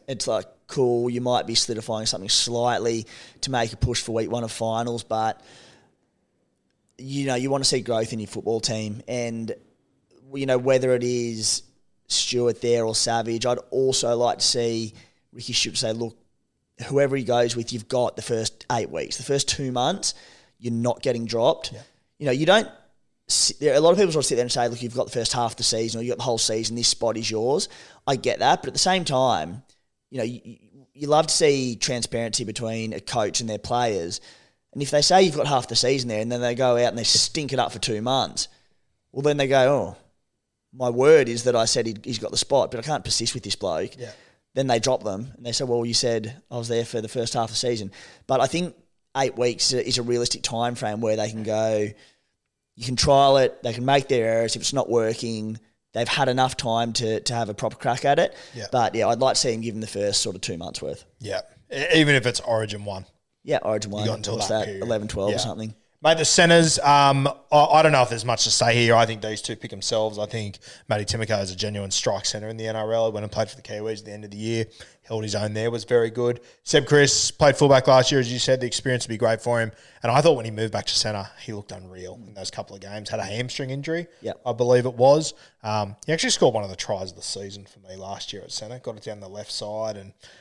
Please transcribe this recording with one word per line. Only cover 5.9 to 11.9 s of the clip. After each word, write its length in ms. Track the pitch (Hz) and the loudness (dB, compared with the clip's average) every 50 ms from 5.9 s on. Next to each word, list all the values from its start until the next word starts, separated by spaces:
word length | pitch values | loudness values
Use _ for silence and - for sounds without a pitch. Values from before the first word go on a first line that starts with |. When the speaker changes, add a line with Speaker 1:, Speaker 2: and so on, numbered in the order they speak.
| _ _ _ _ _ _ _ _ _ _ _ _ _ _ _ _ _ _ _ _ _ - | _ _ _ _ _ _ _ _ _ _ _ _ _ _ _ _ _ _ _ _ _ -18
Speaker 1:
you 280 | 131 135 139 143 139 | -12 -8 -4 -4 -2
know, 80 | 135 127 | 0 0
you 160 | 123 127 135 | 0 0 0
wanna 140 | 139 139 135 | 0 0 0
see 160 | - - 131 | 0 0 0
growth 320 | 98 - 117 110 113 - 127 | 0 0 0 0 -2 -2 -4
in 80 | 113 | -8
your 80 | 107 98 | -8 -8
football 320 | - 107 - - 113 110 | -8 -6 -4 -2 -2 -2
team. 420 | - - 113 110 110 107 104 113 - - | -2 -4 -4 -4 -6 -6 -8 -10 -10 -8
And, 440 | 123 123 120 117 117 113 113 107 - - _ _ _ _ _ _ _ _ _ _ _ _ _ 135 135 | -6 -6 -6 -6 -6 -8 -8 -8 -10 -12 _ _ _ _ _ _ _ _ _ _ _ _ _ -12 -8
you 140 | 139 135 | -4 0
know, 120 | 131 127 127 | 2 2 2
whether 360 | 123 135 131 131 131 127 127 | 4 4 4 4 4 4 2
it 80 | 123 120 | 2 2
is 600 | 123 123 120 120 117 113 110 107 - - - - _ _ _ _ _ | 0 0 -2 -2 -4 -4 -4 -2 -2 -2 -4 -6 _ _ _ _ _